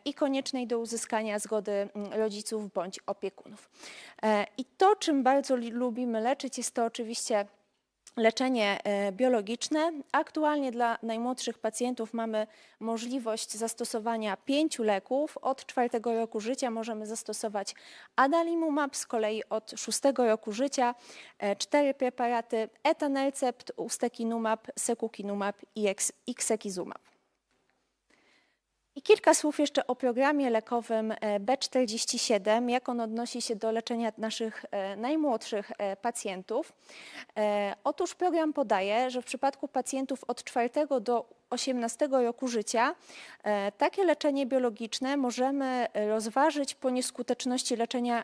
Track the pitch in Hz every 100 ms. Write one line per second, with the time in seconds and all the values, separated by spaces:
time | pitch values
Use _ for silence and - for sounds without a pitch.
0 | 294 - 285 269 269 262 240 233 226 226
1 | - 220 220 208 208 214 202 202 202 208
2 | 202 220 220 202 214 220 208 190 175 -
3 | - 202 190 - - 214 - - - -
4 | - - 220 208 202 - 254 - 381 415
5 | - 285 254 277 277 254 233 233 247 233
6 | 247 220 226 277 262 247 233 - 226 -
7 | 220 233 - 214 202 _ _ _ _ _
8 | - - 220 233 262 247 202 196 - 202
9 | 202 190 254 240 202 240 - 302 320 302
10 | - 277 320 311 302 294 269 240 233 226
11 | 226 226 240 247 - 226 220 - 247 247
12 | 220 233 226 214 214 - - _ 220 226
13 | 240 269 226 220 - 214 226 - 233 233
14 | 220 226 214 190 - 277 311 - 214 196
15 | - 262 311 - - 269 - - 240 233
16 | 233 226 226 226 214 269 247 226 226 214
17 | 214 226 - 214 220 202 196 - - -
18 | - - 269 330 339 339 320 285 285 -
19 | - 240 214 220 - 220 - 220 - -
20 | 277 254 240 220 - 208 277 - 240 247
21 | - - - - 202 202 - 294 285 277
22 | 254 254 240 233 226 226 220 - 294 320
23 | 294 269 269 269 254 - - - 226 -
24 | 240 - 226 233 220 220 - - - 233
25 | 226 - 202 202 202 - - - 208 196
26 | - - - 247 - 220 208 185 151 -
27 | _ _ _ _ _ _ _ _ _ _
28 | _ _ _ _ _ _ _ _ _ -
29 | - 415 - 320 302 294 285 - - 254
30 | 254 233 277 294 262 226 220 240 226 220
31 | 220 214 214 202 202 277 - 254 240 220
32 | - 240 - 208 202 220 247 247 247 240
33 | 226 226 240 247 - 208 220 226 226 233
34 | 226 214 220 - 226 - - 202 196 196
35 | 240 320 294 226 - 214 - - 202 196
36 | 240 - 202 185 185 226 330 - - -
37 | - - - - 214 208 202 - 277 311
38 | 349 - 359 330 311 294 226 202 196 214
39 | 254 247 - 254 269 - 285 262 247 269
40 | 269 262 - 240 - 240 240 294 302 262
41 | 208 233 - - _ 247 269 247 233 -
42 | 294 262 240 240 254 233 208 226 262 359
43 | - - - - 208 208 202 - 294 -
44 | 359 294 302 277 262 269 247 214 226 -
45 | 262 285 254 233 262 277 262 254 240 214
46 | 214 220 220 269 311 294 277 - 262 254
47 | 247 - 247 247 254 254 - 233 233 254
48 | 240 233